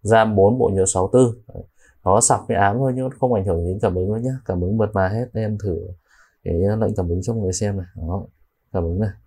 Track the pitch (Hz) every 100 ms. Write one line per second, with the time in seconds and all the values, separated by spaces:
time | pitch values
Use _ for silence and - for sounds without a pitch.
0 | 101 113 110 101 98 127 117 95 92 92
1 | 95 127 123 110 - - - _ _ _
2 | 95 101 - 117 - 110 101 113 135 127
3 | 131 - 127 120 98 85 87 95 107 90
4 | 92 110 127 131 - 90 90 110 107 101
5 | 95 110 123 110 110 107 101 82 95 92
6 | _ _ _ _ 92 85 98 110 123 107
7 | 87 87 107 113 92 - 101 98 87 -
8 | 80 95 - _ _ _ _ 95 82 87
9 | 107 -